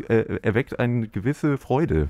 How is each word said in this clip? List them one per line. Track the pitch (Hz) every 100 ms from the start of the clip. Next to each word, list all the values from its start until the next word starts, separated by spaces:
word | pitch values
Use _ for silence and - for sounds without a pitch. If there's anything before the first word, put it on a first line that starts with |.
| -
äh, | 113 - 98
erweckt | - 104 - -
eine | 120 120 110
gewisse | 104 117 147 151 139
Freude | - 127 165 78